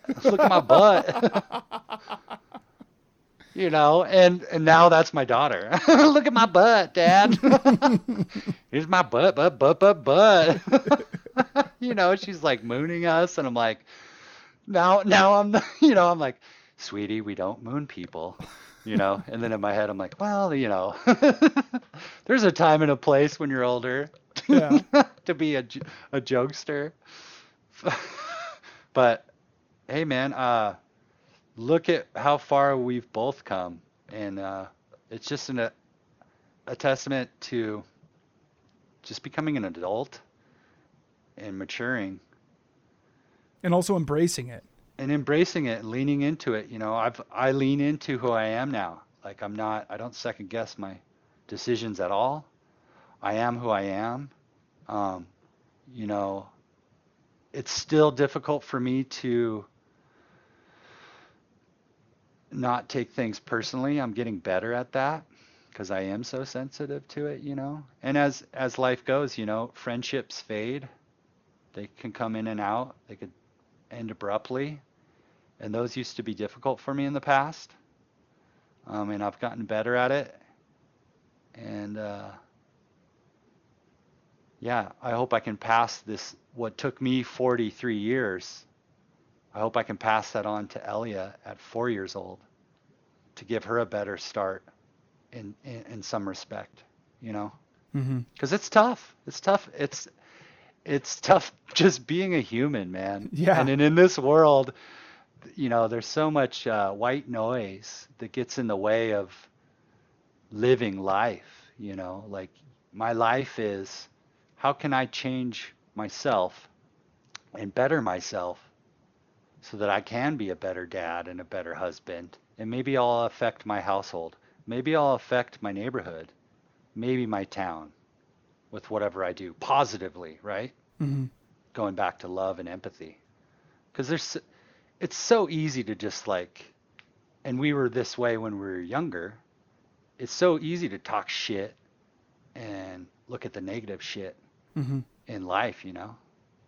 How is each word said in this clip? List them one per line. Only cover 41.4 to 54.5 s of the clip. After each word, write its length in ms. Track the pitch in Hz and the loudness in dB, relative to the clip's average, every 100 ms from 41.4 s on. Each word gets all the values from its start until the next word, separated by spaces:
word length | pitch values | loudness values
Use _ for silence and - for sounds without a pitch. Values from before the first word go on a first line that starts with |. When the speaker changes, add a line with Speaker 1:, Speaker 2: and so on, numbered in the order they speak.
| 104 95 | -14 -14
Speaker 1:
maturing. 640 | 95 - 120 127 98 95 _ _ _ _ _ _ _ _ _ _ _ _ _ _ | -12 -8 -6 -4 -6 -10 _ _ _ _ _ _ _ _ _ _ _ _ _ _
Speaker 2:
And 120 | 180 | 2
also 240 | 175 175 196 | 2 2 0
embracing 500 | 143 147 170 - 123 | 0 0 0 0 -10
it. 160 | 117 _ _ _ - | -16 _ _ _ -10
Speaker 1:
And 140 | 135 | -2
embracing 540 | 147 131 151 175 175 135 | -2 0 2 2 0 -4
it 140 | 113 | -4
and 100 | 113 | -6
leaning 300 | 120 135 143 | -4 -2 0
into 320 | 143 160 - | -2 -2 -4
it, 160 | 110 107 | -4 -4
you 100 | 113 | -8
know, 160 | 110 113 | -4 -2
I've, 240 | 113 120 - | -2 -4 -14
I 220 | - 131 | -2 0
lean 300 | 135 135 143 | 2 0 2
into 360 | 143 151 - 131 | 0 -2 -4 -4
who 140 | 123 | 0
I 140 | 113 110 | 0 -2
am 260 | 113 135 | -4 -4
now. 300 | 123 92 82 _ _ 101 | -6 -6 -10 _ _ -20
Like, 160 | 101 | -14
I'm 100 | 104 104 | -12 -6
not, 300 | 107 107 104 | -6 -6 -8
I 80 | 104 | -12
don't 180 | 120 113 | -12 -10
second 340 | 117 107 98 | -10 -10 -10
guess 280 | 113 107 - | -8 -8 -10
my 180 | 98 95 _ _ _ _ _ | -14 -16 _ _ _ _ _
decisions 520 | 104 - 117 113 95 | -12 -4 -4 -4 -6
at 120 | 92 | -4
all. 340 | 98 123 151 - _ _ _ _ _ _ _ | 0 -2 -4 -12 _ _ _ _ _ _ _
I 120 | 101 | -6
am 240 | 107 120 120 | -2 -2 -4
who 120 | 120 | -2
I 120 | 104 | -2
am. 480 | 98 98 113 123 143 _ _ | -2 -6 -6 -8 -12 _ _